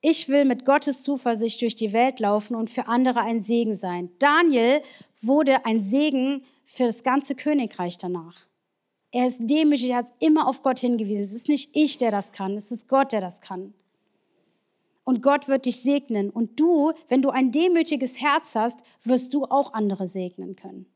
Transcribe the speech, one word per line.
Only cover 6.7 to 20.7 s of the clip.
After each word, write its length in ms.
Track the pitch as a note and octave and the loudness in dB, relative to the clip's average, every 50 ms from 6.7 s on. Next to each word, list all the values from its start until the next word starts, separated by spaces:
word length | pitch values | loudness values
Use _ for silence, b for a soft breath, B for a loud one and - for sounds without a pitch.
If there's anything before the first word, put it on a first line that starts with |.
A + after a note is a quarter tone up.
| - - B3+ | -4 -2 0
das 200 | A#3+ A3 A#3 - | 0 0 -2 -2
ganze 300 | C4 B3 C#4+ C#4 - C#4 | 0 0 0 -2 -4 -10
Königreich 640 | - - D4 D4+ C#4+ B3 F#3 - - F3+ F3 F3 | -6 -2 0 0 0 0 -2 -6 -6 -6 -6 -6
danach. 500 | - - F3+ F3+ F3 D#3+ E3 E3+ - - _ _ _ _ _ _ _ _ _ _ _ _ _ | -8 -8 -8 -8 -8 -8 -12 -20 -20 -20 _ _ _ _ _ _ _ _ _ _ _ _ _
Er 140 | - B3 B3 | -2 -2 0
ist 120 | B3+ B3 B3+ | 0 -2 -4
demütig, 480 | A#3 A3+ C#4+ D#4 D#4+ D4+ D4 C4 A#3+ B3+ | -2 0 2 4 4 4 2 2 0 -2
er 80 | B3 | -2
hat 160 | B3 A#3+ B3 _ _ | -2 -4 -6 _ _
immer 280 | - D#4+ D4+ D#4+ - | 2 4 4 4 4
auf 140 | - C4 C4+ | 0 -2 0
Gott 180 | - C4 B3+ B3+ | -2 -2 -2 0
hingewiesen. 460 | - B3 A#3+ A3+ A3 G3 G#3+ G#3 G3+ | 0 0 0 0 -2 -2 -4 -4 -4
Es 80 | F#3+ | -6
ist 160 | G3+ A#3+ - - | -8 -8 -2 -2
nicht 220 | D4 C#4 - - | -2 -2 -2 -4
ich, 240 | _ D4+ D#4 C#4 - | _ 2 2 2 2
der 140 | - B3 A3+ | 0 0 0
das 220 | G#3 G3+ G3 - | 0 -2 -4 -6
kann, 220 | - - G3 F#3+ G3+ | -10 -8 -6 -6 -6
es 160 | G#3 G3+ - | -6 -8 -10
ist 160 | A#3+ A#3 - | -12 -12 -4
Gott, 260 | _ C4 C4+ C4+ C4+ | _ 2 2 2 2
der 100 | A#3 G#3+ | 0 -4
das 180 | F#3 F3+ F3+ - | -4 -6 -12 -16
kann. 320 | - - G3 F#3 F#3+ G3 G#3 _ _ _ _ _ _ _ _ _ _ _ _ _ _ _ _ _ _ _ _ _ _ _ _ _ _ | -14 -12 -12 -12 -12 -14 -18 _ _ _ _ _ _ _ _ _ _ _ _ _ _ _ _ _ _ _ _ _ _ _ _ _ _
Und 180 | C4 B3+ A3 | -2 -2 2
Gott 260 | B3 C4+ C#4 C#4+ C#4+ - | 4 2 2 2 0 -2
wird 160 | C4+ C4 C4+ | -2 0 0
dich 120 | B3+ A#3+ | -2 -4
segnen. 520 | - - C4+ C#4 C#4+ C#4 _ A#3 G3+ G3+ G3+ | -2 0 0 0 0 0 _ -4 -2 -2 -2
Und 320 | - A#3 A#3 A3 - - | -2 -4 -6 -4 0 0
du, 320 | D4+ E4+ F4 D#4 C#4 D#4+ D#4 B B _ | 2 4 4 4 2 2 0 B B _
wenn 140 | B3 C4+ | 0 2
du 80 | C4 C#4 | 2 2
ein 200 | - C4 C4 B3+ | 2 2 0 2
demütiges 680 | A3 D4 E4+ F#4 F4+ E4 D#4+ - D4+ C4 C4+ B3+ - - | 2 2 2 4 2 2 2 0 -2 -4 -4 -6 -6 -2
Herz 340 | B3+ D4 C#4+ E4 E4 - - | 0 2 2 0 -2 -2 -2
hast, 260 | A3+ G#3+ A#3+ A#3+ - b b b b _ | -2 -2 -2 -2 -8 b b b b _
wirst 280 | A3+ B3+ B3+ B3+ B3+ | 0 0 0 0 -2
du 120 | - D4 C4+ | -4 -4 -2
auch 260 | - - C#4 C#4+ - | 0 0 0 0 0
andere 340 | A#3 A3+ G#3+ G3+ G3 F#3+ F#3+ | -2 -2 -2 -2 -2 -4 -6
segnen 480 | F3+ - F#3+ F#3 F3+ - - F#3+ F3+ F#3+ | -8 -6 -8 -8 -8 -10 -12 -14 -14 -14
können. 300 | - - G3 | -16 -18 -18